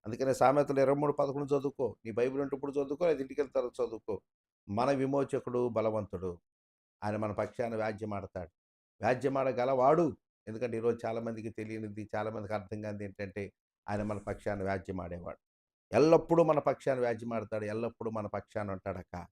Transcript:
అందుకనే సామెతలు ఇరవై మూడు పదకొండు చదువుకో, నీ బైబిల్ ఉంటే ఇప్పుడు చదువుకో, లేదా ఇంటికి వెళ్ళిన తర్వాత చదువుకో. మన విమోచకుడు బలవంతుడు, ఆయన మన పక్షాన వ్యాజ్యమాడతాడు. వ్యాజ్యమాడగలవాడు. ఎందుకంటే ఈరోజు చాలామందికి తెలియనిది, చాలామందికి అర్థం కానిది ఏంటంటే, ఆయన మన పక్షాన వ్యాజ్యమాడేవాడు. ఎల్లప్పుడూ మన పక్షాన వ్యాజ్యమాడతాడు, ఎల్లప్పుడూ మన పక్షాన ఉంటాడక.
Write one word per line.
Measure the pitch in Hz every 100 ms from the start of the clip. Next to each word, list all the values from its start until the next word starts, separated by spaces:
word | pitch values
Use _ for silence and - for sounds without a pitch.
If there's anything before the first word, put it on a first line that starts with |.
అందుకనే | 104 110 131
సామెతలు | 123 127 143 143 139
ఇరవై | 135
మూడు | 143 147
పదకొండు | 143 139 135 139
చదువుకో, | 143 135 - 120 101
నీ | 113
బైబిల్ | 110 127 135
ఉంటే | 139 135
ఇప్పుడు | 139
చదువుకో, | 139 139 143 175
లేదా | 143
ఇంటికి | 135 139
వెళ్ళిన | 139 135
తర్వాత | 123 - 117
చదువుకో. | 110 - 98 _ _ _ _ -
మన | 101 131
విమోచకుడు | 139 135 139 135 131 127 123 123
బలవంతుడు, | 110 110 107 98 90 90 87 _ _ _ _ _ _
ఆయన | 104 107
మన | 107
పక్షాన | 104 104 - 117 113
వ్యాజ్యమాడతాడు. | 110 101 107 101 95 95 85 _ _ _ _ _
వ్యాజ్యమాడగలవాడు. | 104 123 135 135 135 120 127 135 127 160 160 - _ _ -
ఎందుకంటే | 110 120 113
ఈరోజు | 117 117 120
చాలామందికి | 113 117 110 110
తెలియనిది, | 110 107 110 107 104 101 107
చాలామందికి | 107 110 101
అర్థం | 107 95 107
కానిది | 107 104
ఏంటంటే, | 101 95 98 104 98 _ _ _ -
ఆయన | 104
మన | 104 104
పక్షాన | 104 98 107 101
వ్యాజ్యమాడేవాడు. | 95 98 90 92 87 87 87 - _ _ _ _ _ 113
ఎల్లప్పుడూ | 156 165 165 165
మన | 160 147
పక్షాన | 143 131 143 127
వ్యాజ్యమాడతాడు, | 123 117 120 117 107 110
ఎల్లప్పుడూ | 104 110 117 - 113
మన | 110 104
పక్షాన | 101 - 107 101
ఉంటాడక. | 95 101 92 - 90 90